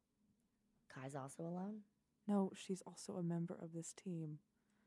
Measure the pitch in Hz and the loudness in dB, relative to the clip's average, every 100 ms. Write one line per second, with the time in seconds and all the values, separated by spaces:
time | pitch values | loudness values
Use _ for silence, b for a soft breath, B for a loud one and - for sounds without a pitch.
0 | _ _ _ _ _ _ _ _ - 143 | _ _ _ _ _ _ _ _ -16 -8
1 | 135 139 135 - 165 180 196 214 202 _ | -6 -4 -6 -4 -2 -2 -2 -6 -12 _
2 | _ _ - 202 190 - - 185 - 175 | _ _ 6 6 6 2 -2 -2 -4 -10
3 | - 185 170 170 170 - 165 165 - - | -4 2 4 4 2 -2 -6 -6 -6 -6
4 | 196 165 156 151 _ _ b b | -4 -2 -2 -6 _ _ b b